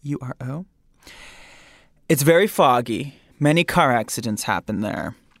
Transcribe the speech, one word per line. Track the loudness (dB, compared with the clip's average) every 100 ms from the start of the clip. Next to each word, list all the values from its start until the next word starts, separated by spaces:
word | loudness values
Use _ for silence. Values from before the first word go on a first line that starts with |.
U | -10 -8
R | -8 -12
O. | -10 -10 -12 _ _ _ -20 -20 -20 -20 -20 -20 -20 -20 _ _ -2
It's | 0
very | 4 4 4
foggy. | 4 4 4 0 -4 -6 -12 _ -2
Many | 0 2
car | 2 2 2
accidents | 2 -2 -6 -6 -4
happen | -2 -4 -4 -6
there. | -6 -6 -8 -12 _ _